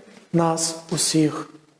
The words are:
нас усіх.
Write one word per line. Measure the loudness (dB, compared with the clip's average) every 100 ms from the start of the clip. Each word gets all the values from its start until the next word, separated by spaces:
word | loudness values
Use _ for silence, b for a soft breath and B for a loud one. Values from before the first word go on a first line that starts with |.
| -20 -20 _
нас | 0 2 0 -4 -6 -8
усіх. | -4 0 2 2 0 -12 -18 _